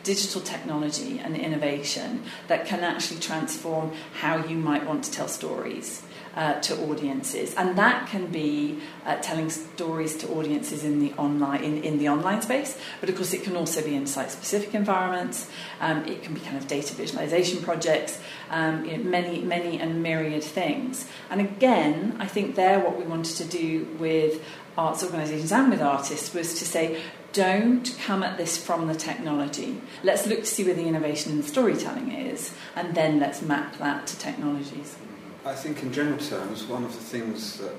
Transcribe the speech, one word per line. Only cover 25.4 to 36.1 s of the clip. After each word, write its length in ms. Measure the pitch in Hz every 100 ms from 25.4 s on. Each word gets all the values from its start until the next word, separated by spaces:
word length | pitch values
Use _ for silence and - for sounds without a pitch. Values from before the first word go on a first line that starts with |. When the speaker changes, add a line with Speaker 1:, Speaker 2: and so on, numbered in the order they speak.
| 160
Speaker 1:
and 180 | 214 269
with 120 | 190
artists 520 | 147 139 - 147 -
was 240 | 175 165 -
to 60 | -
say, 360 | 170 160 160 - - -
"Don't 600 | - 185 190 233 247 - - -
come 180 | 190
at 140 | 185 185
this 200 | 170 -
from 300 | - 170 160
the 80 | 160
technology. 880 | - 123 156 147 143 - 135 - - -
Let's 240 | 185 202 214
look 140 | 226
to 40 | -
see 180 | -
where 120 | 185 165
the 120 | 165
innovation 460 | 160 151 - -
in 100 | 151
storytelling 680 | 143 262 233 - - - -
is, 400 | - - - - - - 160
and 200 | 175 170
then 240 | 156 151
let's 220 | 139 -
map 360 | 160 143 147 -
that 280 | 147 143 -
to 100 | -
technologies." 800 | 143 143 151 143 139 147 143 - - - - - 135
Speaker 2:
I 80 |
think 300 | 135 156 147
in 80 | 131
general 280 | 131 147